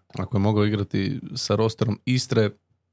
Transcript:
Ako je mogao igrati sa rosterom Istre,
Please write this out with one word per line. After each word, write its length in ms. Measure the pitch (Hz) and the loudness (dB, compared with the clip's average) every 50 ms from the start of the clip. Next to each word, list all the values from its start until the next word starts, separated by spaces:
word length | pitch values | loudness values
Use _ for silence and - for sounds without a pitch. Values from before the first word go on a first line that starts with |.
| _ _ - - | _ _ -10 -8
Ako 200 | 92 - - 101 | -6 -2 0 2
je 40 | |
mogao 240 | 98 107 107 104 104 | 2 2 4 4 2
igrati 540 | 104 107 101 101 - - 104 98 98 - - - - - | 2 2 0 -2 -2 -2 -2 0 -2 -2 -4 -8 -10 -10
sa 200 | - - - 104 | -6 -2 0 0
rosterom 440 | 104 113 113 - - - 113 101 - - | 2 2 0 0 0 -2 -2 -2 -4 -2
Istre, 440 | 123 127 127 - - 123 117 107 101 - _ _ _ _ _ _ _ | -2 0 0 0 0 2 2 2 2 0 _ _ _ _ _ _ _